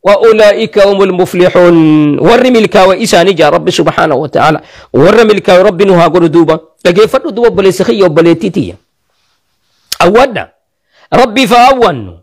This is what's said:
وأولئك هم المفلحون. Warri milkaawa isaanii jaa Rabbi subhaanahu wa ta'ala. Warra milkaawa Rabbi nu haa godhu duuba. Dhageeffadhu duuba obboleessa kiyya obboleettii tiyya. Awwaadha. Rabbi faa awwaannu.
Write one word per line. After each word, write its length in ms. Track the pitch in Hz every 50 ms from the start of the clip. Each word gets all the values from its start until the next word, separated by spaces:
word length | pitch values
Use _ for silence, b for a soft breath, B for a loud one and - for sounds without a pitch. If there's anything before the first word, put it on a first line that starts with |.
| -
وأولئك 720 | 185 208 196 226 226 220 214 214 208 202 214 220 - - 208
هم 200 | 196 202 202 196 202
المفلحون. 720 | 190 185 180 185 - - 180 175 165 - 175 180 175 175 165 160 156 156 156 151 147 143 139
Warri 320 | - 175 233 240 247 254
milkaawa 440 | 247 226 214 185 - 208 185 190 190
isaanii 360 | 185 226 190 - 175 170 190 196
jaa 140 | 160 165 -
Rabbi 200 | - 175 156 180
subhaanahu 500 | 175 - 170 170 147 - 170 160 143 127
wa 80 | 156 135
ta'ala. 320 | - - - 156 156 - B B B B B B -
Warra 300 | 123 143 180 214 220 226
milkaawa 380 | 214 208 196 - - 185 180 185
Rabbi 220 | 208 185 165 202
nu 80 | 196 185 175
haa 100 | 165 170
godhu 200 | 151 180 170 165
duuba. 300 | 143 170 165 151 156 160 - _ _ _ _
Dhageeffadhu 480 | 180 175 190 220 - - 262 - 311
duuba 160 | 202 214 240
obboleessa 360 | 226 180 175 196 196 - - 185
kiyya 220 | - 233 214 190
obboleettii 440 | 180 147 170 165 170 170 - - -
tiyya. 240 | 160 190 127 87 - - _ _ _ _ _ _ _ _ _ _ _ _ _ _ _ _ _ _ _ _ _ _ - -
Awwaadha. 440 | 165 175 202 233 269 277 220 139 90 _ _ _ _ _ _ _ _ b b b b b
Rabbi 360 | - 214 262 240 208 254 269
faa 200 | 185 233 240 240 269
awwaannu. 420 | 277 254 240 190 156 123 104 90 85 87